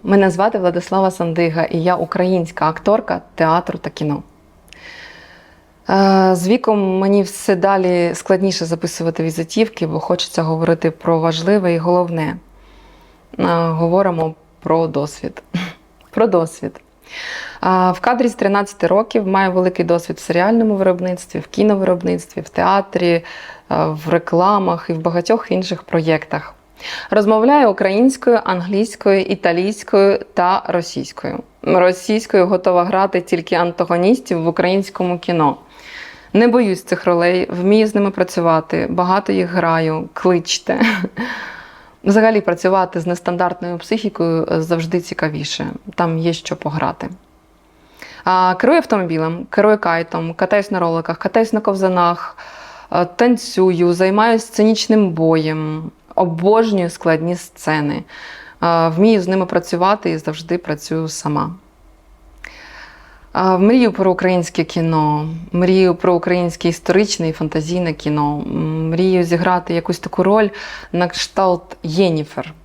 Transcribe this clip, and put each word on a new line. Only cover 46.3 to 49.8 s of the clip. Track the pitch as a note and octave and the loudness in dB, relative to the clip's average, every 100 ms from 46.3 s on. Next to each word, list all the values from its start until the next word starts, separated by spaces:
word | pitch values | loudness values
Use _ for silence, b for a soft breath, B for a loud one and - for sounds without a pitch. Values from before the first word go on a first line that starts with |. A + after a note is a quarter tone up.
що | E3 - - | -4 -8 -8
пограти. | D3+ D3+ D3+ E3 - F#3 _ _ _ _ _ B B B B B | -6 -4 -4 -6 -12 -14 _ _ _ _ _ B B B B B
А, | - F#3 F#3 F#3 | 0 2 2 2
керую | B3 E4 | 2 2
автомобілем, | - G#3+ F3 D#3+ D#3+ E3+ - | 2 -2 0 -2 -2 -6 -4
керую | - G#3 | 2 4
кайтом, | G#3+ | 2